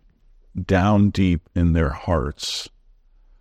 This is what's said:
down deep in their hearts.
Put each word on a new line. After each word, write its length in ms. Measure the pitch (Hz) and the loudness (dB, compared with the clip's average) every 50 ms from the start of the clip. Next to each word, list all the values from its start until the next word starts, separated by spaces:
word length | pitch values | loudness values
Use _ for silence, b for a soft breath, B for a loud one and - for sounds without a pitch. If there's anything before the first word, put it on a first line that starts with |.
| _ _ _ _ _ _ _ _ _ _ - - 90 | _ _ _ _ _ _ _ _ _ _ -12 -10 -4
down 440 | - 98 92 90 101 107 101 104 101 | -2 0 2 2 4 4 4 4 2
deep 400 | - - 98 92 87 82 - _ - | 2 2 0 2 0 -2 -4 _ -2
in 180 | 90 85 87 80 | 0 2 2 2
their 160 | 82 80 71 | 2 0 -2
hearts. 800 | - - - - 87 78 64 73 73 - - - - - - - _ _ _ _ _ _ _ _ _ _ _ _ _ _ | -4 -6 -4 -2 -2 -2 -2 -4 -8 -10 -10 -10 -10 -10 -12 -14 _ _ _ _ _ _ _ _ _ _ _ _ _ _